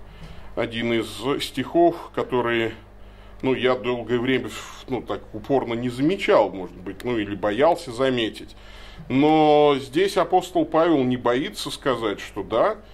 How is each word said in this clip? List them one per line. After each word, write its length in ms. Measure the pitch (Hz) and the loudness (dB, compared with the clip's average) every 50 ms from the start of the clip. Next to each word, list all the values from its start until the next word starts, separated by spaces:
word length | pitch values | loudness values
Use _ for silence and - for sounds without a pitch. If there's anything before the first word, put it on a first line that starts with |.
| - - - - - - - - - - - | -18 -18 -18 -18 -16 -16 -16 -14 -14 -10 -6
Один 380 | - 120 110 110 117 117 117 117 | -4 -4 -4 -4 -4 -2 0 0
из 140 | 117 107 104 - - 107 131 143 - - | 0 0 -2 -6 -6 -4 -2 -2 -2 -4
стихов, 680 | - - - 127 - - 165 170 170 170 - - - - | -6 -6 -6 -6 -2 2 4 4 4 2 0 -10 -8 -4
которые, 600 | - 117 - 127 123 120 117 117 117 113 110 104 - - - - - - - - - - - - - | -4 -4 0 0 0 0 2 0 0 0 -2 -4 -8 -16 -20 -20 -20 -20 -20 -20 -20 -20 -20 -12 -4
ну, 140 | - 131 131 | -2 -2 0
я 200 | 110 113 143 - | 2 2 2 2
долгое 440 | - - 123 123 120 113 104 120 123 | 2 0 -2 -4 -4 -2 -2 0 0
время, 320 | 117 131 131 123 110 110 - - - - - - - | 2 2 0 0 0 -4 -10 -12 -14 -14 -16 -16 -10
ну, 140 | - 131 113 | -6 -6 -6
так 220 | - - 107 95 - - - | -4 -6 -8 -8 -8 -12 -14
упорно 400 | 110 104 - 139 127 117 110 117 | -10 -4 0 0 0 2 0 -4
не 160 | 117 123 127 | -4 -4 -4
замечал, 600 | 117 120 135 156 190 202 - - 202 147 107 95 | -2 0 0 0 0 0 2 4 6 6 4 4
может 260 | 87 95 92 90 - | 0 -6 -8 -10 -10
быть, 280 | - - 101 98 - - | -12 -12 -12 -12 -8 -4
ну, 120 | 123 123 | -2 -2
или 180 | 113 104 98 101 | -2 -2 -4 -4
боялся 560 | 95 95 104 104 113 143 165 175 - - - | -2 -2 -2 2 4 4 4 4 2 -2 -8
заметить. 640 | 117 117 135 135 127 123 113 104 - - - - - - - - - - - - - - 165 - | -4 0 0 0 2 0 0 -2 -4 -8 -16 -16 -18 -18 -20 -20 -20 -18 -18 -18 -18 -16 -8 -2
Но 680 | 127 135 143 151 156 160 156 151 151 151 147 147 143 135 | 0 2 4 6 6 6 6 6 8 8 8 6 4 2
здесь 380 | 120 117 120 156 190 196 - 196 | 0 -2 0 0 2 2 2 0
апостол 480 | 170 - 190 185 175 - - 170 156 | 0 2 2 0 2 2 0 -2 0
Павел 380 | - - 156 165 175 165 139 131 | 2 2 2 4 4 4 4 2
не 120 | 123 127 | 2 0
боится 540 | 120 104 120 120 127 156 208 208 - - 147 | 0 2 2 2 2 0 -4 -6 -8 -10 -10
сказать, 500 | - - - 143 127 110 113 107 98 - | -8 -4 -2 -2 0 0 0 -2 -2 -4
что 220 | - - - 107 95 | -8 -12 -10 -10 -6
да, 340 | 92 107 117 151 196 220 208 - - | -2 0 2 2 2 0 -4 -10 -20